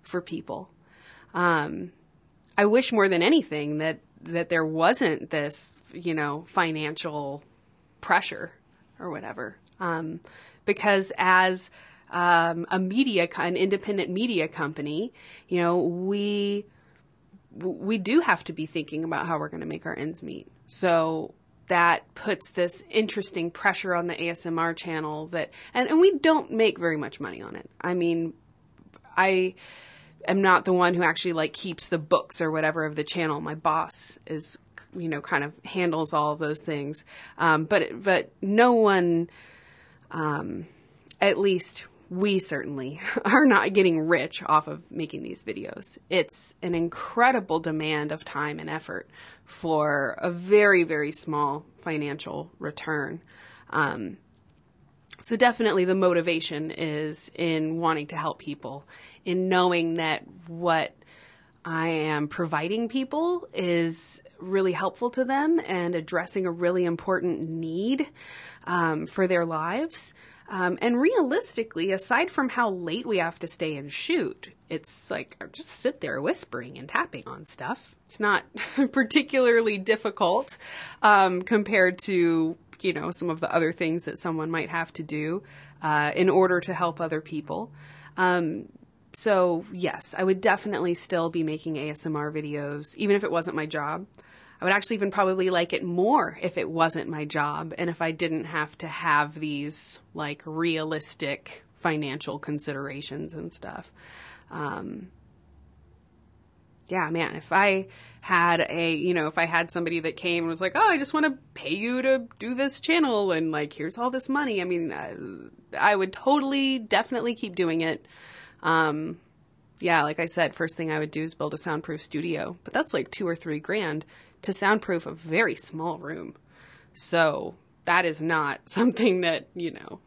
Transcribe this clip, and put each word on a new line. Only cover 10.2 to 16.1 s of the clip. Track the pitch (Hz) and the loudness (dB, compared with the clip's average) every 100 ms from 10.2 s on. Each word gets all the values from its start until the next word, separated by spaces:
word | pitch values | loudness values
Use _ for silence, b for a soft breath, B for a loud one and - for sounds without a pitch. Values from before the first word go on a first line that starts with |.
| B B B B - | B B B B -2
because | 202 214 196 190 - | 2 4 4 2 2
as, | 185 185 185 185 - B B B B | 6 6 6 2 -6 B B B B
um, | 175 175 170 170 170 170 | 0 6 6 4 0 -2
a | 190 | 0
media | 185 220 269 196 170 | 0 2 2 2 0
co-, | - | 0
an | 170 175 | -2 2
independent | 185 196 208 196 165 | 2 2 0 -2 -2
media | 185 240 190 156 | -2 0 0 -2
company, | - 151 156 147 156 240 B B B _ | -2 -6 -4 -6 -4 -6 B B B _
you | 180 | 0
know, | 170 175 | 2 2
we, | 165 175 185 | 0 -2 -2